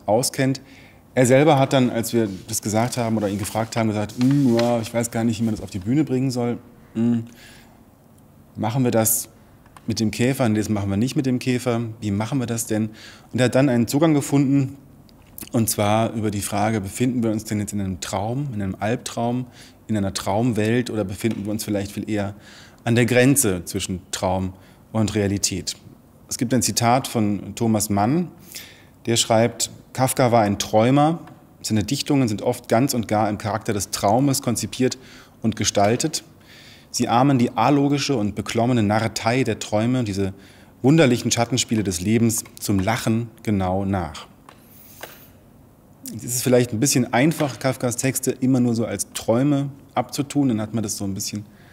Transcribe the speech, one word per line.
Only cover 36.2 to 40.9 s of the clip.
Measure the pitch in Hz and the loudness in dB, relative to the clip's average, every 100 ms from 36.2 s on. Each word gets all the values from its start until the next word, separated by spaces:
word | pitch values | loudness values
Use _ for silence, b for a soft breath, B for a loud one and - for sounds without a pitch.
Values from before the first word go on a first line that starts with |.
| - - B B B B B | -12 -20 B B B B B
Sie | - 123 | -4 2
ahmen | 117 143 131 | 4 4 4
die | 117 | 2
alogische | - 123 143 143 143 - 131 | 2 4 4 2 0 0 0
und | 104 | -2
beklommene | 104 101 117 120 123 | -4 -4 0 2 2
Narretei | 104 107 113 - 113 127 | 4 2 0 -2 0 0
der | 120 104 | 0 -4
Träume, | - 107 117 127 | -2 -2 0 0
diese | 107 95 95 - B B B B | -2 -2 -4 -6 B B B B
wunderlichen | 127 | 4